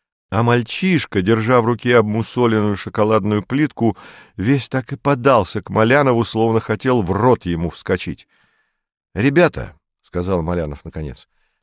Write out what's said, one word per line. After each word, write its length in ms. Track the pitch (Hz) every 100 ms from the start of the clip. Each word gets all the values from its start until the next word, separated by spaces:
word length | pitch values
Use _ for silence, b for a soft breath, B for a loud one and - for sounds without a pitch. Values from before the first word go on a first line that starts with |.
| _ _ -
А 140 | 98
мальчишка, 800 | 117 120 113 - 190 165 - 101
держа 380 | 92 113 110 127
в 60 | 113
руке 320 | 120 123 120
обмусоленную 800 | 107 107 110 - 120 110 104 101
шоколадную 640 | - - 107 110 101 104
плитку, 540 | - 131 151 - 113 - B B B B
весь 320 | 101 139 -
так 240 | 131 120
и 40 | 135
подался 640 | 139 135 123 123 92 107
к 80 | -
Малянову, 540 | 104 113 139 135 117
словно 360 | 113 113 113 113
хотел 420 | - 107 127 127
в 100 | 87
рот 340 | 98 123 - 90
ему 240 | 85 85
вскочить. 580 | - - 95 - - - _ _ _ _ _ _ _ _
«Ребята», — 600 | 92 127 143 170 - 53 - _ _
сказал 420 | _ 87 90 92
Малянов 400 | 80 87 78 71
наконец, — 460 | 85 80 76 64 - _ _ _